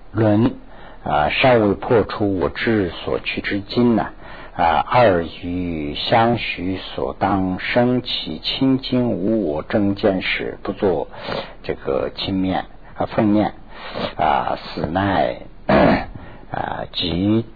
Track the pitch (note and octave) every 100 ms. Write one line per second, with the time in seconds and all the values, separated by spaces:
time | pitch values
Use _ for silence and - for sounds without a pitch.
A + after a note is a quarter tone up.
0 | - G#2+ G#2+ G#2+ A#2+ - - - - -
1 | - D2 D2+ - C3 A#2+ G#2 F2+ - A#2+
2 | F#2 - G#2 F#2+ - - - A2 F2+ -
3 | - - - - - G2+ G2+ A#2+ A#2+ G#2+
4 | - - - - - - E2+ D2+ - B2
5 | A2+ F2+ E2 - F2 F2+ F2+ D#2+ D2 C#2+
6 | - A#2 A#2 A2+ - - F2+ F#2 - -
7 | C2+ - F#2+ F#2+ F#2+ F#2+ - B2 B2 B2
8 | A#2+ - - D#2+ - - C3+ C3 - B2+
9 | A#2+ F#2+ G2 A2+ E2+ D2+ - A2 G2+ G2+
10 | G#2+ F#2 - - A#1 - - - G2+ D#2
11 | - - - - - - - D2+ - C2+
12 | C2 - - F#2+ F#2 E2+ - - - -
13 | - - G#2+ G#2 G2+ - - - - -
14 | - - D#2+ C2+ B1 C2 - - D#2 E2+
15 | G2 D#2 B1 B1 - - - C#2+ D2+ -
16 | - - - - - - - - - -
17 | F2 E2+ G2+ A2 A2